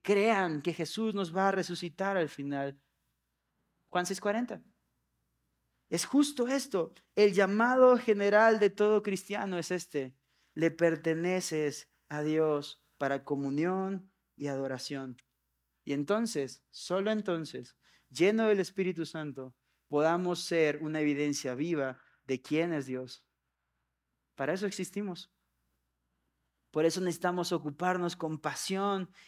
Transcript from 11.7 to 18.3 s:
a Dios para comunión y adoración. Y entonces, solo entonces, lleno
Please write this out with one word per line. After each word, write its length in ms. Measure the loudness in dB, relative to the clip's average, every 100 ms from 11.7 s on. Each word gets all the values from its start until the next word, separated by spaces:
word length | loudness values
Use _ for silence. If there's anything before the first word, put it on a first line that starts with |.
| -4 -14 _ _
a 140 | -6
Dios 580 | -2 2 2 0 -4 -14 _ _
para 280 | -2 -2
comunión 880 | -2 -4 -2 -2 0 0 -2 -6 -10 _ _ _
y 100 | -6
adoración. 720 | -4 -4 -6 -8 -10 -10 -14 _ _ _ _ _ _
Y 100 | -6
entonces, 680 | -4 0 0 0 -4 -6 -8 _
solo 400 | -18 -4 -2 0
entonces, 640 | -2 -2 -4 -4 -10 -16 _ _ _ _
lleno 380 | 2 4